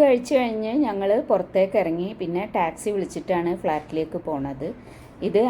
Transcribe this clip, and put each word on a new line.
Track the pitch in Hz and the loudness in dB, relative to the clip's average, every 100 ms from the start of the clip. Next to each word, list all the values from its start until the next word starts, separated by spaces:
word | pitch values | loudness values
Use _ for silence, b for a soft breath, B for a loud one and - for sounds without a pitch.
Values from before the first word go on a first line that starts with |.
കഴിച്ചു | 285 247 247 277 | 6 6 2 0
കഴിഞ്ഞ് | 240 220 220 262 247 | 2 -2 -2 0 0
ഞങ്ങൾ | 196 196 226 302 | 0 2 2 2
പുറത്തേക്ക് | 196 180 190 190 214 | 0 2 0 2 2
ഇറങ്ങി. | 170 165 190 214 | 0 -2 -4 -6
പിന്നെ | 175 175 214 208 | -4 -4 -2 -2
ടാക്സി | 165 - 214 208 | -2 -2 -4 -4
വിളിച്ചിട്ടാണ് | 262 165 151 180 170 180 | -4 -6 -2 0 0 -2
ഫ്ലാറ്റിലേക്ക് | 175 151 - 160 160 175 165 | -2 -2 -4 -4 -4 -6 -6
പോണത്. | 143 139 135 160 240 B B B B 175 | -4 -6 -6 -10 -10 B B B B 0
ഇത് | 196 | 2